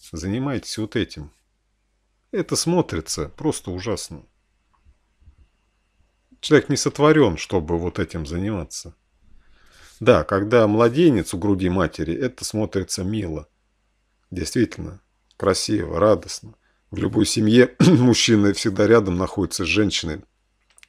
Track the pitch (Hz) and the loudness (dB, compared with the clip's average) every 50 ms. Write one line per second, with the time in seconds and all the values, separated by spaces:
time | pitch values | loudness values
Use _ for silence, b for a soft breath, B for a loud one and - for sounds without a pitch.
0 | - - - 80 80 95 101 123 135 143 135 101 - - - - 110 107 - 120 | -20 -14 -12 -8 -6 -6 -4 -4 -4 -6 -6 -8 -8 -10 -10 -8 -8 -6 -4 -6
1 | 95 - - - 73 73 _ _ _ _ _ _ _ _ _ _ _ _ _ _ | -6 -6 -8 -18 -18 -18 _ _ _ _ _ _ _ _ _ _ _ _ _ _
2 | _ _ _ _ _ - - 196 160 - 147 - - 165 175 180 - - - 82 | _ _ _ _ _ -8 -6 -6 -4 -4 -4 -2 0 0 0 0 0 0 -4 -8
3 | - - - - 76 - - - - 156 139 - - - 87 92 98 117 101 - | -6 -8 -8 -8 -8 -10 -8 -6 -4 -4 -4 -4 -8 -10 -10 -8 -6 -6 -6 -6
4 | - - 85 71 - _ _ _ _ _ _ _ _ _ _ _ _ _ _ _ | -8 -14 -16 -18 -20 _ _ _ _ _ _ _ _ _ _ _ _ _ _ _
5 | _ _ _ _ _ - _ _ _ _ _ _ _ _ _ _ _ _ _ _ | _ _ _ _ _ -20 _ _ _ _ _ _ _ _ _ _ _ _ _ _
6 | _ _ _ _ _ _ _ - - - 156 135 - - 143 - - 143 - - | _ _ _ _ _ _ _ -8 0 4 4 4 4 2 -4 -4 -4 -6 -4 0
7 | 143 151 156 156 135 104 82 - - - 101 92 78 78 85 85 87 90 - - | 2 2 4 4 2 2 0 -4 -6 -4 -4 -4 -2 -2 -4 -4 -4 -6 -6 -6
8 | 90 - - 85 78 71 82 87 95 107 107 92 80 - - - - 78 - _ | -8 -6 -8 -10 -8 -6 -6 -6 -6 -6 -6 -8 -10 -12 -14 -16 -16 -18 -20 _
9 | _ _ _ _ _ - - b b b b b b b b b b b b b | _ _ _ _ _ -20 -20 b b b b b b b b b b b b b
10 | 110 113 117 82 - - 101 98 104 107 123 120 110 101 104 110 117 120 120 147 | 4 4 4 4 4 0 0 0 0 4 4 4 4 4 4 4 2 2 4 4
11 | 180 160 131 95 78 - - 90 95 104 101 90 92 90 90 95 87 80 - - | 4 4 4 2 0 -2 -6 -2 0 0 0 2 0 0 0 0 0 -2 -2 -6
12 | 80 76 85 - 131 123 - - - - - 107 107 98 - 98 90 - - - | -6 -6 -4 -4 -4 -6 -6 -8 -12 -6 -4 -4 -4 -4 -4 -6 -6 -6 -8 -6
13 | 92 95 110 110 98 85 78 76 76 _ _ _ _ _ _ _ _ _ _ _ | -6 -4 -4 -6 -6 -6 -8 -10 -12 _ _ _ _ _ _ _ _ _ _ _
14 | _ _ _ _ _ - 92 90 82 - - 127 110 - - - 82 80 90 - | _ _ _ _ _ -12 -10 -8 -8 -4 0 0 0 0 -2 -10 -14 -14 -14 -18
15 | _ _ _ _ _ _ _ - 95 98 92 - - - 107 101 92 82 82 82 | _ _ _ _ _ _ _ -2 0 0 2 0 0 -2 -2 -4 -4 -4 -2 2
16 | 101 107 104 87 - - - - - 107 - _ _ _ _ _ _ - - 90 | 4 4 2 2 0 -10 -16 -16 -16 -20 -20 _ _ _ _ _ _ -10 -6 -4
17 | 98 98 113 113 104 - - 120 107 107 113 123 123 123 - - - 175 175 123 | -4 -2 0 0 0 0 0 0 2 4 6 6 6 6 4 4 6 6 6 6
18 | 123 123 110 - - - 113 104 101 101 95 - - 117 95 104 104 101 117 117 | 6 4 4 4 2 2 4 4 4 2 0 0 -4 -4 0 2 4 6 6 4
19 | 101 95 87 90 95 92 - 104 92 82 - - 92 82 85 104 107 95 - - | 4 2 -2 -2 -4 -4 -4 -4 -4 -4 -4 -6 -4 -2 0 0 0 0 -2 -4
20 | - 82 76 76 - _ _ _ _ _ _ _ _ _ _ _ _ | -6 -6 -8 -10 -12 _ _ _ _ _ _ _ _ _ _ _ _